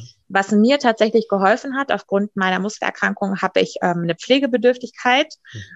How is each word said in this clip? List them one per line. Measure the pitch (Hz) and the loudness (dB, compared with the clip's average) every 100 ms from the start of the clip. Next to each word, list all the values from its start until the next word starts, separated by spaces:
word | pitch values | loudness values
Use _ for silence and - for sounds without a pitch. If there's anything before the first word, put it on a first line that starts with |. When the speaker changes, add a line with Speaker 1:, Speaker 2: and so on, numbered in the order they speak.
| 120 _ _ | -14 _ _
Speaker 1:
Was | 196 196 | -2 2
mir | 208 226 285 | 4 4 4
tatsächlich | 247 220 214 220 220 | 2 2 2 2 0
geholfen | 196 196 240 277 269 | 2 2 2 -2 -6
hat, | 277 | -4
aufgrund | 190 - 196 208 202 | -4 -2 -2 -2 -2
meiner | 185 185 | -2 0
Muskelerkrankung, | 196 - - - 196 202 196 190 | -4 -4 -6 -2 -4 -2 -6 -4
hab | 185 190 | -2 0
ich, | 190 - | -2 -2
ähm, | 185 170 | -4 -2
eine | 170 165 | -4 -6
Pflegebedürftigkeit, | - 269 262 240 240 254 233 - 247 262 302 - - | 0 0 2 2 2 0 -8 -6 0 0 0 -8 -18
Speaker 2:
Mhm. | 110 - | -18 -18